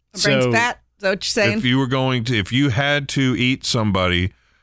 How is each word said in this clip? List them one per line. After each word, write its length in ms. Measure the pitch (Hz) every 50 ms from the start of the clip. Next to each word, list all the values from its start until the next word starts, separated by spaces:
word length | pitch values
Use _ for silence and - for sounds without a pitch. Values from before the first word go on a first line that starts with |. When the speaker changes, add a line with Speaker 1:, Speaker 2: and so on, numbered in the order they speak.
| _ _ -
Speaker 1:
The 80 | -
brain's 220 | - - 139 135 -
Speaker 2:
So 60 | 123 120
Speaker 1:
fat. 280 | 226 240 240 - - _ _ _
Is 40 | -
that 80 | 208 190
what 60 | 202 - -
you're 180 | - - 233 202
saying? 120 | 208 208
Speaker 3:
If 80 | 220 165
you 120 | 123 123
were 100 | 135 135
going 360 | 120 135 135 131 131 127 123 110
to, 120 | 123 123
if 160 | 107 92 - 113
you 160 | 127 143 139
had 400 | 104 139 143 143 147 147 139 -
to 260 | - 143 135 127 123
eat 280 | - 123 127 131 - -
somebody 680 | - - 117 107 104 95 95 92 90 90 87 90 92 - _ _ _ _ _